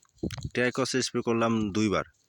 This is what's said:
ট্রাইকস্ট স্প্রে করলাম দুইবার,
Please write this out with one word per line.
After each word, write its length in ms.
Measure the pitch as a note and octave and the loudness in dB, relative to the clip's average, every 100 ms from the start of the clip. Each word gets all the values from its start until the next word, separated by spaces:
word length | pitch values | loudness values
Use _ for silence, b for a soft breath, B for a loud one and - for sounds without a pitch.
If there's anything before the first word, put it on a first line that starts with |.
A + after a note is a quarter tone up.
| _ _ - - - | _ _ -8 -6 -6
ট্রাইকস্ট 400 | - B2 B2+ B2+ C3 | -2 0 0 0 0
স্প্রে 240 | A#2+ B2 | 0 -2
করলাম 500 | A#2+ A2+ A#2 A2+ G#2 | 0 2 2 2 0
দুইবার, 340 | G2 G#2+ E2+ - _ | 0 2 0 -2 _